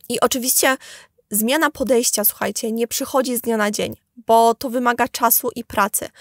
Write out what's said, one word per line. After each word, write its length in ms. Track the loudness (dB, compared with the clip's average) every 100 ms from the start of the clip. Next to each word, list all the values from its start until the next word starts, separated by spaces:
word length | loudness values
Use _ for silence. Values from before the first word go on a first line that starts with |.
| -8
I 120 | -2
oczywiście 560 | 0 0 -2 0 2 0 -4 -20 -20 _ _
zmiana 400 | -2 0 2 0
podejścia, 540 | 0 0 2 2 0
słuchajcie, 480 | -2 -2 -4 -4 -6
nie 160 | -4 -4
przychodzi 480 | -4 -2 0 0 -2
z 40 |
dnia 160 | -2 0
na 140 | 0
dzień, 260 | 0 -4 -6 _ -14
bo 380 | 2 6 6
to 160 | 2 -2
wymaga 380 | 0 0 0 -2
czasu 420 | 0 2 2 0
i 100 | -6
pracy, 440 | -6 -2 -2 -2 -8 -12